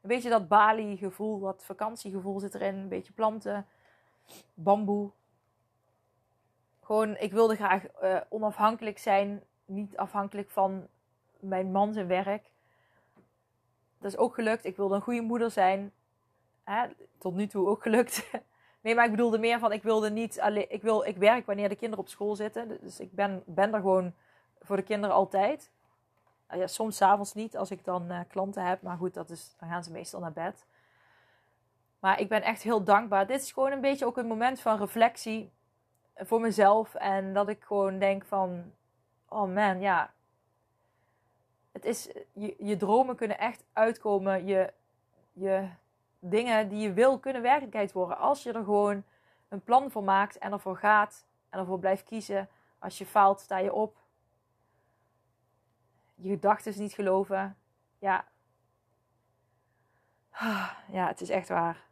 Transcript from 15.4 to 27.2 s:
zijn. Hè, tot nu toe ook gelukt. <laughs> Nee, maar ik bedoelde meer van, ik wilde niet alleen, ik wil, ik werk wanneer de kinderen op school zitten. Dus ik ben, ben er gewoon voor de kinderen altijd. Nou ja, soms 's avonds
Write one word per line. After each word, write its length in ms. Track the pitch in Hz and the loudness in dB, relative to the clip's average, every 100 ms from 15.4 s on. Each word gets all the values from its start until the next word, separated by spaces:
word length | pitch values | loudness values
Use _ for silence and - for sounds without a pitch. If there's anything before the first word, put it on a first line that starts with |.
| 233 | -2
zijn. 400 | 214 185 196 202 _ _ _ _ _ _ _ | 2 2 2 -6 _ _ _ _ _ _ _
Hè, 240 | - 208 247 - - _ | -6 -4 -4 -8 -20 _
tot 180 | 185 | -6
nu 120 | 180 208 | -4 -4
toe 200 | 202 190 | 0 0
ook 140 | 214 | 0
gelukt. 420 | - 220 240 - | 2 2 2 -4
<laughs> 220 | - 214 _ _ _ _ | -8 -12 _ _ _ _
Nee, 140 | 220 | 0
maar 100 | 233 | 4
ik 60 | 233 | 4
bedoelde 280 | 214 240 220 | 4 2 2
meer 200 | 226 233 | 2 2
van, 120 | 226 | 0
ik 120 | 208 | 0
wilde 280 | 208 220 214 | 2 2 2
niet 280 | 214 226 - | -2 -6 0
alleen, 260 | 208 208 - | 0 0 -2
ik 120 | 202 | -4
wil, 220 | 214 220 | 0 0
ik 140 | 254 180 | 0 4
werk 280 | 202 240 | 4 4
wanneer 240 | - 202 202 | 0 -2 -2
de 60 | |
kinderen 280 | 208 226 214 | -4 -6 -8
op 60 | 190 | -10
school 260 | - 208 | -6 -6
zitten. 420 | 208 214 226 233 - | -4 -6 -6 -10 -12
Dus 180 | - - | -14 -16
ik 120 | 185 | -12
ben, 320 | - 202 185 | -2 -2 -2
ben 280 | - 170 208 | -4 2 2
er 60 | 220 | 2
gewoon 340 | 190 185 180 - _ _ _ _ | 4 2 2 -10 _ _ _ _
voor 140 | - | -4
de 80 | 196 | -4
kinderen 320 | 190 208 202 | -2 -2 2
altijd. 560 | - 190 190 202 302 - _ _ _ _ _ _ _ _ | 2 2 2 0 -2 -10 _ _ _ _ _ _ _ _
Nou 120 | 180 | -6
ja, 80 | 185 | -4
soms 300 | - 220 202 | -4 -6 2
's 40 | |
avonds 320 | 190 202 | 4 4